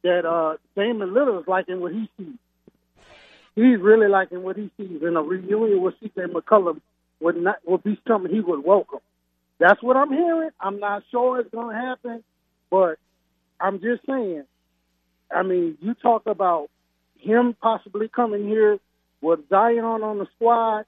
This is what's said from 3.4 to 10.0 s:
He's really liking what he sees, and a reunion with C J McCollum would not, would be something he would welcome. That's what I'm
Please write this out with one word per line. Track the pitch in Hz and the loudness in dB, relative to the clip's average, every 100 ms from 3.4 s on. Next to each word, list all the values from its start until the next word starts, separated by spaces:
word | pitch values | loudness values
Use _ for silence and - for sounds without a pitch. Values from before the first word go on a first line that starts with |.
| _ | _
He's | - 254 226 | 2 4 6
really | 190 220 208 | 6 6 6
liking | 196 190 180 | 2 0 -8
what | 185 190 | -10 -10
he | 208 - | -12 -14
sees, | 196 156 | -14 -6
and | 170 170 | -2 -2
a | |
reunion | 151 190 185 214 226 196 | -2 -6 -4 -2 0 0
with | 180 - | 0 -6
C | 220 | -14
J | - | -10
McCollum | 180 175 - 214 175 156 _ _ _ _ | -6 -8 2 2 2 -6 _ _ _ _
would | 165 170 | -2 0
not, | 180 202 165 | -2 -4 -4
would | 180 | -2
be | 208 202 - | -2 -6 -2
something | 214 180 | -2 0
he | 208 | -2
would | 180 151 | -2 -2
welcome. | 151 196 - 208 _ _ _ _ _ _ | 2 2 2 -12 _ _ _ _ _ _
That's | 170 202 | 4 4
what | 233 | 2
I'm | 262 | 2